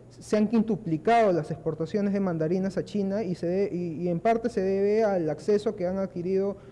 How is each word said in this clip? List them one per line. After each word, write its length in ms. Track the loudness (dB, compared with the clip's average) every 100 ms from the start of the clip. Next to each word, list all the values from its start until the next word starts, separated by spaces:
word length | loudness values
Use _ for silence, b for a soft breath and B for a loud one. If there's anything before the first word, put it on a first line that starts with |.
| B
se 300 | -18 -2 0
han 100 | 2
quintuplicado 840 | 2 2 0 -2 -2 4 4 6
las 180 | 4 0
exportaciones 640 | -6 -6 -4 -2 -2 0
de 60 | 0
mandarinas 580 | 0 0 0 0 -2 -4
a 60 |
China 380 | -4 -2 -2 -2
y, 120 | -4
se 120 | -4 -2
de-, 220 | 0 0
y, 320 | -2 -4 -4
y 60 | -2
en 120 | 0
parte 280 | 2 0 0
se 140 | -2
debe 420 | 0 2 2 2
al 240 | 2 2 0
acceso 480 | -2 2 2 2 -2
que 100 | -2
han 120 | -2
adquirido 580 | -4 -4 -2 0 0 -4 B